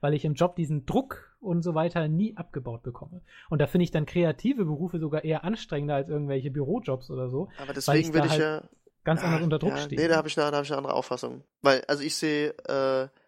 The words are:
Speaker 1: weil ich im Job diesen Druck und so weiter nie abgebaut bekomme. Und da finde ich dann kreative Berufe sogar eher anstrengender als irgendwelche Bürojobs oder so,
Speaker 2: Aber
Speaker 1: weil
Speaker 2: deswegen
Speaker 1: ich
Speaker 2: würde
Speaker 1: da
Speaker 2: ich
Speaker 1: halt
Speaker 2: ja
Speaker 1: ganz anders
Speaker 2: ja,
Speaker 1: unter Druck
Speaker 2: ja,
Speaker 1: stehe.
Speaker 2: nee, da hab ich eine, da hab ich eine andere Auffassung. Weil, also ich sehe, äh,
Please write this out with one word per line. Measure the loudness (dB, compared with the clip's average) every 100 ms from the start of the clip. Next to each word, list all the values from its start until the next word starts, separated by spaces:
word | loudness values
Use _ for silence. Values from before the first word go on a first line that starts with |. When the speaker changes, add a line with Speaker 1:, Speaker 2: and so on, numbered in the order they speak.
Speaker 1:
weil | 0
ich | 2 2
im |
Job | 2 2 0
diesen | -2 -2 0
Druck | 0 0 -6 -18 _
und | -2 -2
so | 0 0
weiter | 0 0 0
nie | 2 0 -4
abgebaut | -10 -10 -8 -8
bekomme. | -10 -12 -14 -18 -20 -18 -2
Und | 0
da | 2
finde | 2 2
ich |
dann | 0 0
kreative | 2 2 2 0 2 0
Berufe | -2 -4 -4
sogar | -2 -2
eher | 0 -2 -2
anstrengender | -4 -4 -4 0 0
als | 0
irgendwelche | -2 -2 -2 -2
Bürojobs | -2 -2 -2 -2 -4 -6
oder | -6 -4
so, | -4 -6 -8
Speaker 2:
Aber | -8
Speaker 1:
weil | -4
Speaker 2:
deswegen | 2 2 4
Speaker 1:
ich |
Speaker 2:
würde | 2 4
Speaker 1:
da |
Speaker 2:
ich |
Speaker 1:
halt | 2
Speaker 2:
ja | 0 -2 -8 _ _ _ -2
Speaker 1:
ganz | 0
anders | 2 2
Speaker 2:
ja, | 2
Speaker 1:
unter | 0
Druck | 0 -2
Speaker 2:
ja, | -2
Speaker 1:
stehe. | 0
Speaker 2:
nee, | 2
da | 2
hab | 2
ich | 0
eine, | 0
da | 0
hab | -2
ich |
eine | -4
andere | -2
Auffassung. | -2 -2 -4 -6 -10 -18 _
Weil, | 4 4 4
also | 0
ich | -2 -2
sehe, | 0 2 0 -4 -4
äh, | 0 2 0 -2 _